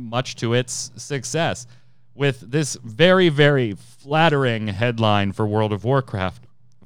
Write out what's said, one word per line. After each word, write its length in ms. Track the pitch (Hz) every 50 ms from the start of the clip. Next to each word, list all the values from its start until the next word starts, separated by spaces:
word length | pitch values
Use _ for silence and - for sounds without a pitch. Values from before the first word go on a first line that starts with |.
| 123
much 300 | 113 113 120 131 - - -
to 160 | - 113 117
its 380 | 123 127 - - - - - -
success, 720 | 110 - - 143 135 - - - 156 165 139 95 - - - - - - - - - - - -
with 260 | - 139 139 127 - 87 107
this 260 | 127 156 151 127 - - 123
very, 460 | 117 110 110 160 185 185 190 185 170
very 440 | 143 139 147 147 147 135 123 110 98
flattering 960 | - - - - - - 135 147 156 165 165 147 139 135 123 113 110 110 107
headline 640 | 98 92 117 123 120 113 113 107 104 101 101 98
for 160 | 92 - 110 104
World 260 | 104 110 107 104 104
of 100 | 98 98
Warcraft 600 | 117 139 139 127 - - 98 92 92 85 - - - - - - - - - -